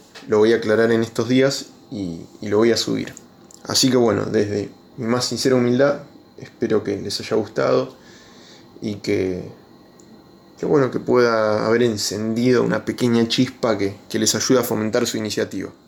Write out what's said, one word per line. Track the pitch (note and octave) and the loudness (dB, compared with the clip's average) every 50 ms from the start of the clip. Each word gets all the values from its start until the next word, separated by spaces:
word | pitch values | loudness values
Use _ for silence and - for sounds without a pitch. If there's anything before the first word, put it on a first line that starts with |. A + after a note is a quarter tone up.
| - - - - - - | -20 -20 -20 -14 -4 0
lo | G#2+ | 2
voy | G#2+ G#2+ A2+ | 4 4 4
a | A#2 | 4
aclarar | G#2+ - G#2+ G#2+ A2 A2+ A2+ | 2 2 0 2 2 4 2
en | A#2 A2+ | 2 2
estos | A2+ A2+ - - A2+ A#2 | 0 -2 -2 -4 -2 2
días | B2+ C3 C3 C#3 C#3 - - - - - - - | 2 4 4 2 0 -2 -10 -14 -20 -20 -18 -14
y, | - G#2 F#2+ F2 E2 E2+ - - - - | -10 -8 -8 -8 -8 -10 -14 -18 -16 -10
y | A2 G#2 | -4 0
lo | G2+ G#2 | 2 4
voy | A2+ A#2 | 4 4
a | A2 | 2
subir. | - - A#2 A2 G#2+ - - - - - - - - - - - - | 2 0 -2 -4 -4 -6 -8 -12 -18 -20 -20 -20 -20 -20 -20 -20 -18
Así | - - G#2+ - C3 C3 | -8 -4 0 2 2 2
que | B2 | 4
bueno, | B2 A#2 A2+ G2+ G2+ G#2 | 4 4 2 2 0 -2
desde | - - A2 G#2 G2+ G2+ G#2 G2+ - - - - - - - | -2 0 0 0 0 -2 -4 -6 -6 -12 -20 -20 -20 -12 -8
mi | A#2 | -4
más | A2+ B2 B2 B2 | -2 -2 -2 -2
sincera | - A#2+ A2 - C3 B2+ | -4 -4 -2 0 2 2
humildad, | B2+ A#2+ A#2+ B2 B2 C#3 C#3+ C#3+ - - - - - _ _ - | 2 2 2 2 2 2 2 0 -2 -8 -18 -20 -20 _ _ -20
espero | - - - - - A#2 A2 A2 G#2 G2+ | -20 -20 -16 -6 -4 -2 0 0 0 0
que | G2+ G2+ F#2+ | -2 -6 -6
les | F#2 G2+ - - | -6 -8 -8 -8
haya | A2 - A2+ | -6 -2 -2
gustado | A2 G#2 G#2 - C3 C3+ B2+ C3 C3 C3 - - - - - - - - - - - - - - - - - - - | -2 -2 -4 -4 -2 0 0 0 0 -2 -4 -10 -20 -20 -20 -20 -20 -20 -20 -20 -20 -20 -20 -20 -20 -20 -20 -18 -10
y | A#2 A2 G#2 | -8 -8 -8
que, | G2+ - - G#2 G2+ F#2+ F#2 F2+ F2+ F#2 - - - - - - - - - - - - - - - - - - - - - - - | -8 -4 -4 -2 -2 -2 -4 -4 -6 -10 -12 -18 -20 -20 -20 -20 -20 -20 -20 -20 -20 -20 -20 -20 -20 -20 -20 -20 -20 -20 -20 -12 -8
que, | E3 | -2
bueno, | - E3 C#3+ C3 A#2 | 0 2 2 2 2
que | A#2 G#2+ | -2 -4
pueda | - - B2 B2 A#2+ A#2 A2+ A2 G#2+ G#2+ G#2+ A2 A2+ | -2 2 4 4 4 4 4 2 2 2 0 0 2
haber | A2 A2+ A#2 B2 | 2 2 4 2
encendido | A#2+ G#2+ G#2 - - F#2 G#2 A2 A2+ A2 A#2 A#2+ B2+ B2 A#2 | 2 0 -2 -4 -6 -4 -4 -4 -4 -2 0 2 4 4 4
una | A#2 A2+ A2+ G#2+ - | 2 2 -2 -4 -4
pequeña | A2+ A2 - B2+ A#2+ A#2 A#2 A#2 A#2 | -6 -4 0 0 2 4 2 2 2
chispa | - - B2+ C3 - - - A#2 G#2+ G2+ | 2 0 0 -2 -2 -4 -2 -2 0 0
que, | G2+ G2 G2 - - - | -2 -4 -6 -8 -14 -6
que | - A2 | -4 -2
les | A2 A2 - | -2 0 -2
ayude | G#2+ - - C3 B2+ | -2 0 2 2 2
a | |
fomentar | A#2+ - A2+ G#2+ G#2+ A2 A2 B2 A#2+ | 2 0 -2 -2 -2 -2 0 -2 -2
su | A#2 - | -2 -4
iniciativa. | A2+ G#2+ G#2+ - A2 A2 - - F#2+ F#2 E2+ - _ _ | -6 -6 -6 -4 -4 -4 -4 -6 -10 -10 -12 -14 _ _